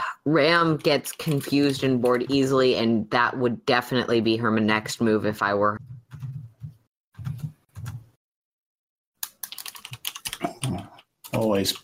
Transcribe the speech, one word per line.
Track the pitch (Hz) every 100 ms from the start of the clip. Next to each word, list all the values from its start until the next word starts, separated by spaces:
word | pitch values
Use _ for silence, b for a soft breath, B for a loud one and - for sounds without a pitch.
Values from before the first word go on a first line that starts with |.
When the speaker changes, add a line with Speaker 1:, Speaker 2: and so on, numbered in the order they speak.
| B B -
Speaker 1:
Ram | 156 147 170 165 151
gets | - 143 -
confused | - - 143 - 139 143 135
and | 135 127
bored | 123 123 123
easily, | 139 131 135 131 107
and | 117 113 104
that | 127 120 127
would | 123 113 -
definitely | 123 - 127 - 117
be | 113 113
her | 117 110
next | 107 110 107 -
move | 113 107 101
if | 107
I | 101
were. | 101 104 107 - - - - - - - _ - - _ _ _ - - 117 151 - _ - 117 - - _ _ _ _ _ _ _ _ _ _ _ - _ - - - - - - - - - - - - - 92 98 - - _ -
Speaker 2:
Always | 113 110 101 95 -